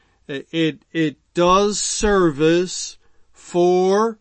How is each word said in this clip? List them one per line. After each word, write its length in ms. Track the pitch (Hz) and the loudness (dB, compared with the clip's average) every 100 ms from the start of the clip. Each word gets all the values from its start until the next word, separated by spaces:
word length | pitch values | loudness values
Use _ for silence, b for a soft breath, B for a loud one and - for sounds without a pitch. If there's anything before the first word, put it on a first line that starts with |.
| _ _ - | _ _ -12
it, 540 | 139 - 165 160 139 _ | -12 -8 -2 -2 -4 _
it 260 | 165 156 151 _ - | -4 -4 -6 _ 0
does 440 | 175 190 202 208 | 2 4 2 -2
service 1160 | - - 214 196 175 135 156 170 180 - - - _ _ _ | -6 -2 0 2 0 2 2 2 -2 -8 -14 -16 _ _ _
for 880 | _ - 175 175 180 185 202 226 220 | _ -6 0 2 2 2 2 0 -4